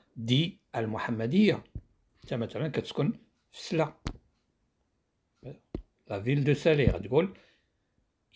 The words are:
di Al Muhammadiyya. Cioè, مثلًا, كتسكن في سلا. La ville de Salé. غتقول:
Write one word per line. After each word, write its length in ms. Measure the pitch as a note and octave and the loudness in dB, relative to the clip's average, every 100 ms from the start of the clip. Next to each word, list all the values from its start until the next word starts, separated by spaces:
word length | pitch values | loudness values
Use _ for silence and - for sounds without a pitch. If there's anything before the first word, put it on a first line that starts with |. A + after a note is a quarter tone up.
| _ | _
di 480 | - A2+ C3 E3+ - _ | -8 0 2 0 -6 _
Al 180 | B2+ A2 | -6 -4
Muhammadiyya. 760 | A2 - A2+ A#2 F#3 G#3 C3+ - - - _ _ _ - | -4 -4 -4 0 4 4 2 -4 -16 -16 _ _ _ -8
Cioè, 100 | B2+ | -6
مثلًا, 300 | A2 G#2+ D#3 | -4 -4 -4
كتسكن 520 | A2+ - - D3 - _ _ _ | -4 -4 -2 -2 -4 _ _ _
في 80 | - | -14
سلا. 320 | - E3 D3 - - - _ _ _ _ _ _ _ _ _ _ _ _ B2+ D3 _ - - _ - | -4 -2 -2 -4 -12 -12 _ _ _ _ _ _ _ _ _ _ _ _ -18 -18 _ -12 -12 _ -8
La 120 | G2+ | -4
ville 240 | A2 C#3+ | 0 2
de 100 | C#3+ | 4
Salé. 360 | C#3+ E3+ D3 B2 | 4 4 6 4
غتقول: 460 | - G2 C3+ F#3+ - _ _ _ _ _ _ _ _ _ | 2 0 2 2 -2 _ _ _ _ _ _ _ _ _